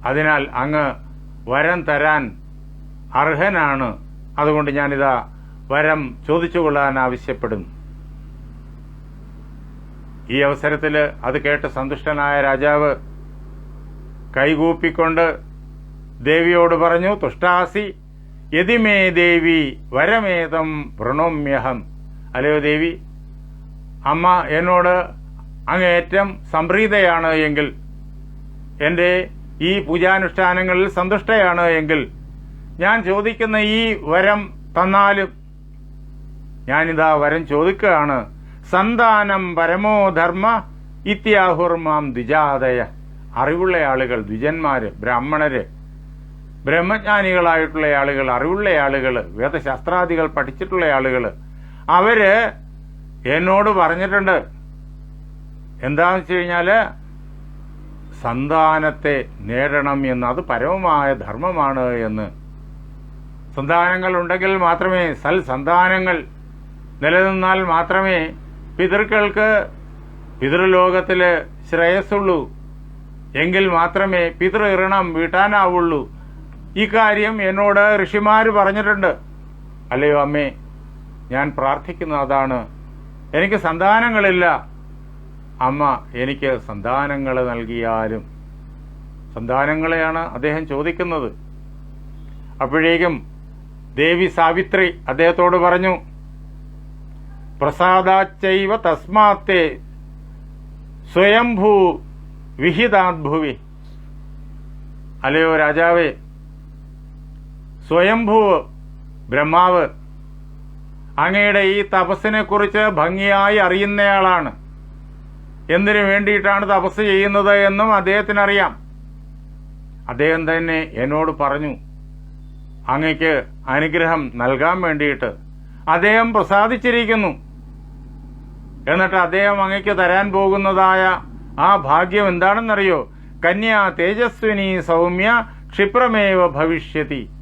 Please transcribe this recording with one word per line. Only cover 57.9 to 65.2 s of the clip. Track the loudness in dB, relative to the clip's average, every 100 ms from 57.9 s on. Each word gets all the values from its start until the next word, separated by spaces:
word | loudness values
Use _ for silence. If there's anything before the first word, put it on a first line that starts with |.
| -18 -16 -8
സന്താനത്തെ | -4 -4 0 4 4 4 0 -2 -2 -2 -4 -10
നേടണം | -6 -2 0 2 0 0 0
എന്ന്, | 0 -2
അത് | -2
പരമമായ | -2 -2 0 0 2 2 2
ധർമ്മമാണ് | 0 -4 -4 -4 0 0 0
എന്ന്. | 0 -2 -2 -4 -6 -10 -18 -18 -16 -16 -16 -16 -18 -18 -18 -18 -12 -8
സന്താനങ്ങൾ | 0 2 2 2 0 -2
ഉണ്ടെങ്കിൽ | 0 0 0 2
മാത്രമേ, | 2 2 0 2 0
സൽ | -2